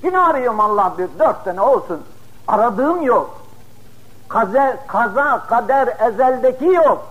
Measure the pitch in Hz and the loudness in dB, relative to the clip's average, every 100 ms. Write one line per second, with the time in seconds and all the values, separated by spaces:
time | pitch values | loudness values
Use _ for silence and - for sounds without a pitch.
0 | 339 370 349 294 247 214 214 208 190 - | 0 2 2 2 -2 0 2 2 0 -2
1 | 180 170 302 208 - 180 220 262 - 165 | -8 0 0 0 -6 0 2 2 0 -10
2 | - - - - - 208 233 202 277 349 | -10 -20 -20 -16 -2 2 2 2 -2 0
3 | 285 220 139 - - - - - - - | 2 0 0 -12 -20 -20 -20 -20 -20 -20
4 | - - - 214 214 240 277 233 - 196 | -20 -20 -6 -2 0 2 0 0 -4 -2
5 | 233 202 285 240 - 233 233 269 254 - | 0 0 0 0 0 -2 2 0 0 0
6 | 226 208 254 254 254 - 302 370 302 202 | -2 2 2 4 0 2 2 4 4 2
7 | - | -4